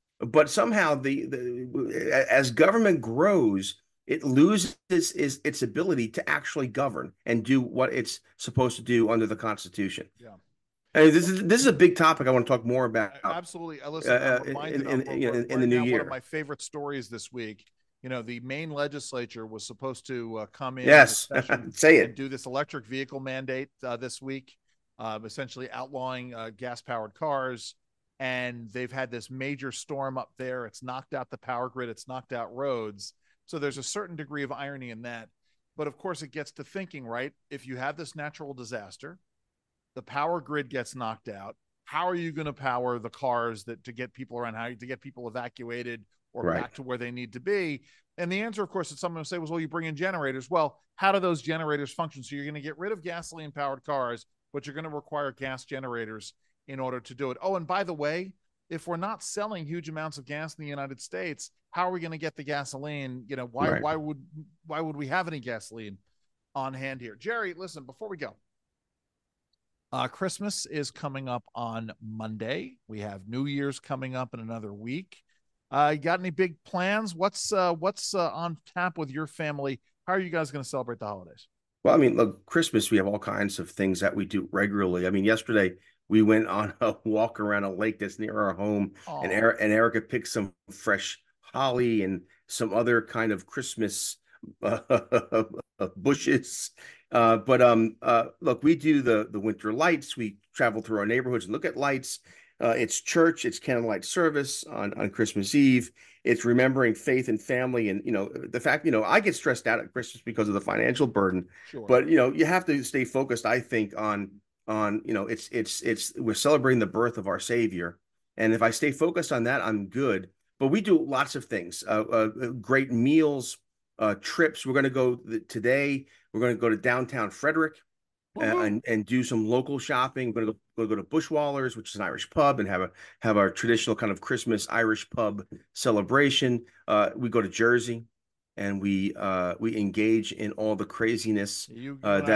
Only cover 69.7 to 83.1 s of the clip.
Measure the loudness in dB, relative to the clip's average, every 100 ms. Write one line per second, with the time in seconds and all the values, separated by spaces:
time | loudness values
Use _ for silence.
69.7 | _ -10 -4 -4 -4 -6 -4 -8 -6 -8
70.7 | -6 -8 -8 -8 -8 -6 -8 -8 -8 -6
71.7 | -6 -8 -12 -12 -8 -8 -6 -6 -6 -8
72.7 | -16 -14 -10 -10 -10 -8 -4 -2 -2 -4
73.7 | -6 -8 -8 -6 -6 -8 -10 -10 -10 -10
74.7 | -12 -8 -8 -10 -20 _ _ _ _ -4
75.7 | 2 4 2 0 0 -2 0 0 -2 -8
76.7 | -2 0 0 -2 -2 -2 -2 -2 2 2
77.7 | 2 -2 -2 -4 -2 -2 -2 -6 -8 -10
78.7 | -2 -2 -2 -6 -4 -8 -4 -6 -2 -4
79.7 | -4 _ _ -2 -2 0 -2 -2 -6 -6
80.7 | -6 -4 -6 -8 -8 -12 -20 -20 _ _
81.7 | _ 4 6 6 6 2 0 -2 0 2
82.7 | 2 4 2 2